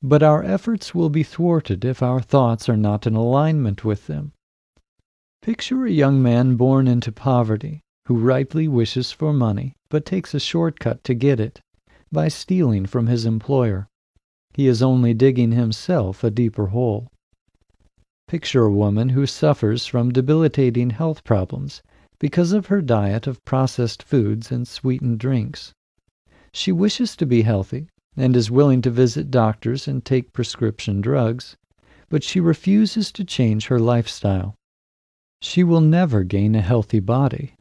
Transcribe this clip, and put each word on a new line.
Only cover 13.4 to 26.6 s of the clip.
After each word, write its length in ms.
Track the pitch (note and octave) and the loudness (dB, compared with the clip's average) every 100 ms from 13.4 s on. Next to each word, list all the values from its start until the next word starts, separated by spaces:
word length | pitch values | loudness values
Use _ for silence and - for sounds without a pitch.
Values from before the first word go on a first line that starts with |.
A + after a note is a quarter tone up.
| - C3+ A#2 F#2+ G2+ _ _ _ _ _ _ | 0 0 0 -2 -8 _ _ _ _ _ _
He 140 | - C3+ | 0 2
is 160 | A#2 | 4
only 320 | C3 B2+ A#2+ A2+ | 2 4 2 4
digging 380 | C3+ B2 A#2 | 4 4 2
himself 680 | A#2 A2+ A2 - E3 F#2+ G2 | 2 0 -4 -2 0 -2 -2
a 60 | A#2 | -4
deeper 380 | A2 A#2 G#2+ G2 | 0 -2 -2 -4
hole. 400 | A2+ B2 G#2 B2 _ _ _ _ _ _ _ _ _ _ _ - | -2 -2 -2 -8 _ _ _ _ _ _ _ _ _ _ _ -8
Picture 380 | E3+ - C3 G#2+ | -8 0 2 4
a 60 | |
woman 380 | G2+ G#2 G#2 B2+ | 4 2 2 0
who 160 | B2+ C#3 | 0 -2
suffers 640 | - D3+ C#3+ G#2+ A#2 - | 0 0 2 0 -2 -4
from 260 | B2 B2 | -2 0
debilitating 800 | B2+ C3 D#3 D#3 - B2+ A#2+ B2 | 0 2 2 2 2 0 0 -2
health 320 | A2 E3 D3+ | -2 -4 -4
problems 580 | - G#2 F2+ F2+ C#3 - _ _ _ - | -2 -2 -2 -8 -10 -14 _ _ _ -6
because 320 | D3+ F3 F3 | -2 0 0
of 160 | G#3 - | 0 0
her 140 | G3+ | -2
diet 440 | C3+ A2+ G2+ A2 C#3 | 0 0 0 -2 -4
of 180 | B2 | -8
processed 600 | - C3 C3 - A#2 - | -4 0 0 0 -4 -4
foods 480 | - C3+ G#2 A2 - | -2 0 0 -2 -4
and 160 | B2 B2 | -6 -8
sweetened 500 | - C3 B2+ B2+ A2 | -6 -4 -2 -2 -2
drinks. 560 | B2+ B2+ G#2+ - - _ _ _ _ _ _ _ _ | -2 -2 -4 -10 -18 _ _ _ _ _ _ _ _
She 180 | - | -8